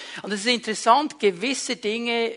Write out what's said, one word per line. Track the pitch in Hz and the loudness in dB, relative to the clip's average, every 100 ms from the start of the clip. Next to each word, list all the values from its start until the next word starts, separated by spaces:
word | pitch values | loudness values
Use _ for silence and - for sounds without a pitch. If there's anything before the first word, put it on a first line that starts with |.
| - - | -14 -10
Und | 196 | -6
es | 202 | -2
ist | 220 | 0
interessant, | 233 226 202 - 254 302 - | 0 -2 0 6 6 4 0
gewisse | 202 175 233 262 - 247 | 0 2 -2 -2 -4 -4
Dinge | 208 226 240 233 233 | -2 -2 -2 -2 -2